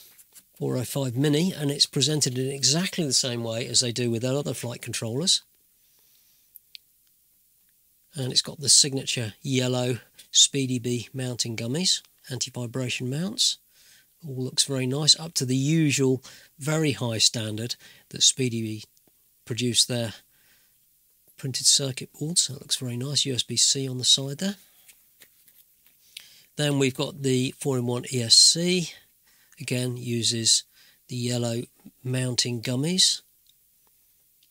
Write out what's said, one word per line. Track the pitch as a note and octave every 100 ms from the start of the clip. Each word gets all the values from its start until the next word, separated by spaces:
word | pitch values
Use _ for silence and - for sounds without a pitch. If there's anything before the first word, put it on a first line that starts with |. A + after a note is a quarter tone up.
| - - - - _
four | - C#3 B2+
oh |
five | A#2+ C#3+ C3+ A#2
Mini, | D3+ D3 F#3+
and | - C#3+
it's | C#3+ -
presented | D3 C3+ D3+ C3+ B2+
in | C3
exactly | C#3 C3 D#3+ F#3+ -
the | D3
same | A#2+ C3 A#2+
way | A2+ A2+ A#2+
as | A#2+
they | B2
do | A#2+ A#2+
with | A2+
their | B2+ C#3
other | D3
flight | B2 A#2+ B2
controllers. | A#2+ - A2+ B2 F#3 - - _ _ _ _ _ _ _ _ _ _ - _ - _ _ _ _ _ _ _ _ _ _ _ _ _
And | D3 B2+
it's | -
got | - -
the | C3
signature | - D3 C3+ - B2+ G#2+ -
yellow | C#3+ B2+ B2+ B2+ B2 B2 - - -
Speedy | - - C#3 C3 B2+
B | A#2+ A#2+ -
mounting | C3 B2+ A#2+ A#2+ A2+
gummies, | A#2 D3 F#3 - - _ -
anti-vibration | B2 - B2 A#2+ C3 B2 - B2+
mounts. | C#3+ F#3+ - - - _ _ - - _ _
All | D#3+ B2+
looks | B2 D#3
very | - C3+ B2+
nice, | C#3 D3+ -
up | E3
to | -
the | B2+ C3
usual | C#3 E3 D3+ C3 C3 B2+ - - - -
very | D3 D#3 D3+
high | - A#2+ A2
standard | - A#2 G#2+ G#2+ A#2 - - - _
that | C3
Speedy | - - B2+ A2+
B | A2 G#2+ - _ _ _ _ _
produced | - A#2 B2 A2 -
their | B2 A2+ - _ _ _ _ _ _ _ _ _ _ _ -
printed | C3+ - -
circuit | - C3+ B2+ -
board, | - D3+ F3
so | -
it | C3+
looks | - -
very | B2+ A#2+
nice. | C#3 C3+ C#3
U |
S | A#2
B | - A#2+
C | - C#3 C3+
on | B2+
the |
side | A#2+ - C3+ C#3+
there. | F#3+ G3+ - _ - _ _ _ - _ _ _ _ _ _ _ _ - - - _
Then | - D3 C#3
we've | C3+
got | B2+ C#3+ C#3+
the | C3+ B2+ B2+ -
four-in-one | C#3+ B2+ A#2+ A#2+ -
E | B2+
S | A2+ -
C, | - E3 F3 F3+ D#3+ - _ _ _ _ _ -
again | - B2 B2+ B2
uses | B2 A#2+ A2 A#2 A2 - - _ - _ -
the | B2
yellow | A#2+ B2 A#2 A#2 - _ - _
mounting | B2+ B2+ B2+ A#2+ B2 A#2+
gummies. | B2 B2 D#3 F#3 - - - _ _ _ _ _ _ _ _ _ _ _ _